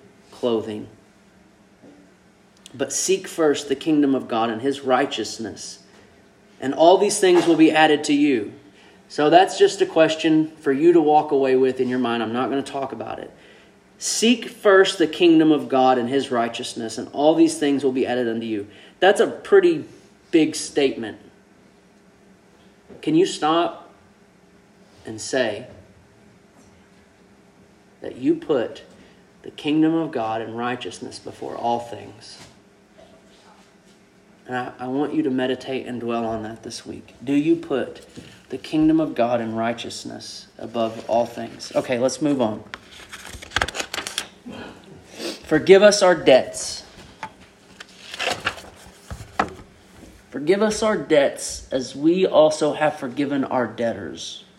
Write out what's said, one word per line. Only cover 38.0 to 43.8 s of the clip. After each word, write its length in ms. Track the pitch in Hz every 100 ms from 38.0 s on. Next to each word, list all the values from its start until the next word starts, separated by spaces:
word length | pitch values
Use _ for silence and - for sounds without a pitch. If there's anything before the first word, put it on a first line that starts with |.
| - - - - -
the 80 | -
kingdom 440 | - 156 156 160
of 140 | 151
God 280 | 131 117 120
and 120 | 113
righteousness 920 | 113 113 117 - - - - - - - -
above 480 | 107 117 113 110 -
all 160 | 113 117
things? 460 | - 110 - - 147
Okay, 220 | 135 120
let's 240 | 131 -
move 180 | 147 135
on. 240 | 113 110 - - - - - - - - - - - -